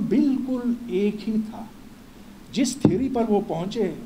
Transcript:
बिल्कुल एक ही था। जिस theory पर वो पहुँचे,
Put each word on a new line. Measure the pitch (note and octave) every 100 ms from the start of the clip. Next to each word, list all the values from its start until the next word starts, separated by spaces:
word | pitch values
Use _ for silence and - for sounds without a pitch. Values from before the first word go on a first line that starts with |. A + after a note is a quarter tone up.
| E3
बिल्कुल | A#3 D4 B3+ B3 B3+ A#3+ A#3+ -
एक | F3+ G#3 G#3
ही | - A3
था। | G#3+ - - - - - - - - - -
जिस | F#3 C#4 -
theory | - F#3+ C4+
पर | A#3+
वो | A3+ G#3
पहुँचे, | - E3 F#3 A#3 F#3+ D3